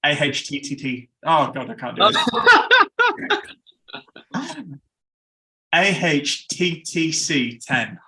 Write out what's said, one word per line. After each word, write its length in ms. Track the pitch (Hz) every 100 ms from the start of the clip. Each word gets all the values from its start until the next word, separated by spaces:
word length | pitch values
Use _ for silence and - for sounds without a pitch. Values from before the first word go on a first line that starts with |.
A 200 | 147 143
H 240 | 147 139 -
T 120 | 143
T 160 | -
T. 340 | 139 131 123 123 _
Oh, 260 | 156 160 139
God, 180 | 135 127
I 40 |
can't 200 | - -
do 80 | -
it. 100 | 208
<laughs> 2750 | - - 480 466 440 440 494 415 _ 480 - - 415 - - _ _ _ - - - - - 294 302 196 143 _ _ _ _ _ _ _ _ _
A 320 | 165 190 185
H 420 | 170 147 143 - -
T 340 | - 180 160
T 300 | - 170 160
C 480 | 156 - 147 120 120
ten. 400 | - 127 107 90